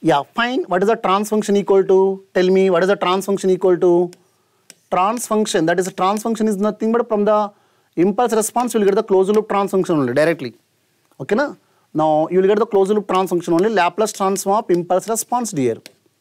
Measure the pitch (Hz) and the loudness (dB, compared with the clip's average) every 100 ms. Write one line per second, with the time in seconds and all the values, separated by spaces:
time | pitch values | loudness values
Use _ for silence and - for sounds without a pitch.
0 | 320 147 - - 240 262 - 180 196 220 | -2 -2 -2 -4 -4 -4 -4 -2 0 0
1 | 190 196 208 214 208 202 190 196 190 190 | 0 -2 0 -4 0 -2 2 2 4 2
2 | 190 190 _ 185 185 190 190 170 190 202 | 2 -2 _ -2 2 2 2 2 2 0
3 | 180 190 196 196 190 180 190 175 180 175 | 0 -2 -2 -2 0 0 2 2 2 2
4 | 175 - _ _ _ _ _ - - 175 | 0 -6 _ _ _ _ _ -20 -4 0
5 | 196 233 - 214 214 196 165 175 185 180 | 0 -2 -4 -2 0 0 0 0 -2 -2
6 | 185 214 226 220 220 190 208 208 220 233 | -2 -2 -4 -2 -2 0 -4 -2 -2 -2
7 | 240 208 208 208 202 _ _ _ _ - | 0 0 2 2 0 _ _ _ _ 0
8 | 190 208 240 220 208 240 247 226 196 196 | 0 2 0 0 -2 -2 -2 0 2 0
9 | - 190 190 208 214 202 196 190 175 156 | 0 2 2 0 0 -2 0 -2 0 0
10 | 127 127 156 156 123 - _ _ _ _ | 0 2 0 0 -8 -14 _ _ _ _
11 | _ - 135 214 285 185 _ _ _ 151 | _ -14 -4 -2 -2 -6 _ _ _ -2
12 | 156 151 160 185 190 208 - 196 196 214 | 2 2 2 2 2 2 2 2 2 0
13 | 196 185 190 180 170 170 214 202 175 190 | 0 -2 0 -2 0 0 2 2 0 0
14 | 214 - 190 190 196 208 220 175 170 185 | -4 -2 -2 -2 -2 -2 0 -2 0 -2
15 | 208 226 - 240 226 156 123 110 - _ | -2 -6 -4 -6 -4 -2 -2 -4 -12 _
16 | _ _ | _ _